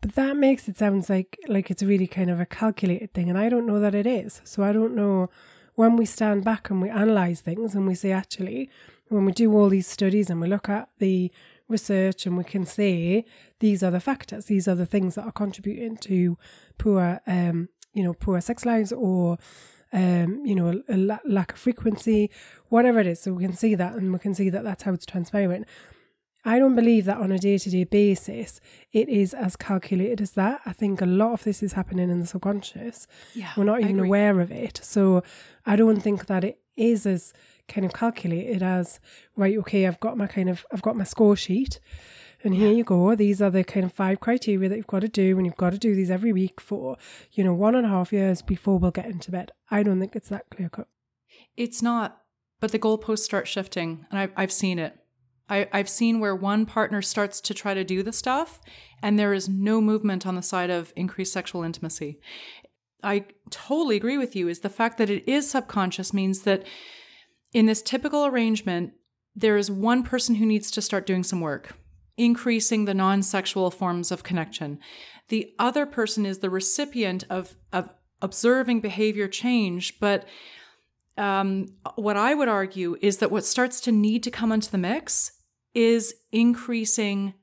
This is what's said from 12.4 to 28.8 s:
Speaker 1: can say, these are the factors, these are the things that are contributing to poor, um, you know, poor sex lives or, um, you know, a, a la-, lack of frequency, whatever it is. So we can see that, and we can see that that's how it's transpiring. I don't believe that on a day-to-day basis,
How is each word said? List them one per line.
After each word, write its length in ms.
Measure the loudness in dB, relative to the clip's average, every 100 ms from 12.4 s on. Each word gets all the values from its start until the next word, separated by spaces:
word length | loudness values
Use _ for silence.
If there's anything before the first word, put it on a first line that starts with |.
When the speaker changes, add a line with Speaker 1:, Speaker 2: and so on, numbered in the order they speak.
Speaker 1:
can 220 | -4 -4 -4
say, 580 | 0 0 2 2 0 -2 -18 -20 _
these 220 | 2 4
are 100 | 2
the 80 | 0
factors, 440 | -2 -4 -6 -12 0
these 220 | 0 2
are 80 | 0
the 100 | 0
things 300 | 0 0 -4
that 80 | -10
are 60 |
contributing 640 | -4 -6 -4 -8 -6 -8 -10
to 400 | -2 2 2 0 -10 -20 _ -2
poor, 440 | 2 4 2 -2 -2
um, 440 | 0 0 0 -4 _ -10
you 100 | -2
know, 100 | -2
poor 280 | -2 -2 -2
sex 240 | -2 -4 0
lives 260 | 0 0
or, 460 | -2 0 2 2 0 -8 -20 -20 _ _
um, 480 | 0 2 2 0 -2 0
you 80 | 2
know, 260 | 2 -2 -2
a, 60 | 0
a 20 |
la-, 220 | 0 -2 0
lack 280 | 0 0
of 60 | -2
frequency, 720 | -2 0 -2 -2 2 2 2 -2 -20 -20 _
whatever 320 | 4 6 4
it 80 | 2
is. 140 | 0
So 100 | -4
we 100 | -2 -4
can 100 | 0
see 180 | 2 2
that, 180 | 0 -2
and 160 | -2
we 80 | -2
can 160 | -4 0
see 140 | 0
that 140 | 0 -6
that's 180 | -6
how 80 | -4
it's 120 | -4 -4
transpiring. 600 | -6 -2 0 0 -2 -8 -18 -20 -20 _ _ _ _ 0
I 140 | 4
don't 160 | 4 6
believe 300 | 6 6 4
that 140 | -2
on 120 | 0
a 60 | 0
day-to-day 480 | 2 0 2 0 2
basis, 720 | 4 4 2 -2 -8 -10 -12 -16 -20